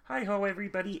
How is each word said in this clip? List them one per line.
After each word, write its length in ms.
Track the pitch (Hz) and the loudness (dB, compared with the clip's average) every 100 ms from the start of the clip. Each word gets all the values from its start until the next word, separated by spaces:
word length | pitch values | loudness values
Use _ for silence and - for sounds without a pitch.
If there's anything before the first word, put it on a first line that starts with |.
hi 200 | - 262 | -4 -2
ho, 200 | 202 202 | 2 2
everybody. 540 | 196 185 202 185 185 196 | 2 0 -2 -2 -2 -2